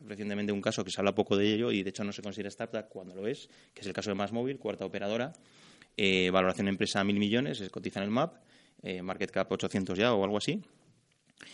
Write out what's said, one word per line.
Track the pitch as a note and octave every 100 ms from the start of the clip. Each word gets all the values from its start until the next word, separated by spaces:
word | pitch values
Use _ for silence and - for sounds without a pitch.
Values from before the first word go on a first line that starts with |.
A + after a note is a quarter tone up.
| G#2+
recientemente | G2+ G#2 G2+ G#2
un | G2+
caso | G#2 A2 F#2+
que |
se | -
habla | G2
poco | G2 G2+ G2
de | G#2
ello | G#2+ A#2+
y | A2
de | F#2+
hecho | F#2+ G#2
no |
se | G2+
considera | G2+ G2+ G2+
startup | - A2+ A2+ G#2+
cuando | G2+ F#2
lo | F#2 G#2
es, | C#3+ - - -
que | -
es | G2
el |
caso | F2+ G2
de | G2
MásMóvil, | G2+ A#2 B2+ C3+
cuarta | - G2 F#2+
operadora, | G2 G2+ A2+ C3 E3+ - - - - - -
eh, | G2 F#2+ F#2
valoración | F#2+ F#2 F#2 G2
de |
empresa | G2 G#2 G#2
mil | G2 G2+
millones, | G#2 A2+ C#3+ B2+
es, | F#2+
cotiza | - F#2+ G2
en | G2+
el |
map, | A#2 E3 - _ - _ _
eh, | F#2+ F#2
market | F#2 F#2 F#2+
cap | - F#2+
ochocientos | G2 F#2+ G#2+ F#2 F#2
ya | A#2
o | A2
algo | G2 G#2
así. | - F#3+ - _ _ _ _ _ _ - -